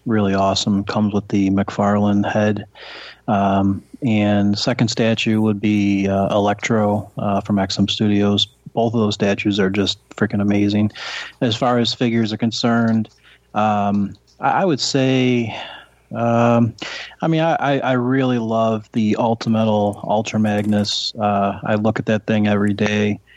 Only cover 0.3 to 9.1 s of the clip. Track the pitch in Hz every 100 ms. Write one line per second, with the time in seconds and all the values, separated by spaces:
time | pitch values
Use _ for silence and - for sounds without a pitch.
0.3 | 95 98 95 - 98 101 110 104 101 -
1.3 | 104 98 98 98 - 101 104 104 104 101
2.3 | 113 107 104 104 - - - - - -
3.3 | 101 98 98 98 95 - - 123 110 104
4.3 | 101 101 101 - 120 107 - 113 113 -
5.3 | 110 110 101 104 107 101 98 98 98 98
6.3 | 104 101 101 - 113 104 101 - - 107
7.3 | 98 - 101 95 - 101 104 107 101 101
8.3 | 101 - _ - - 113 117 104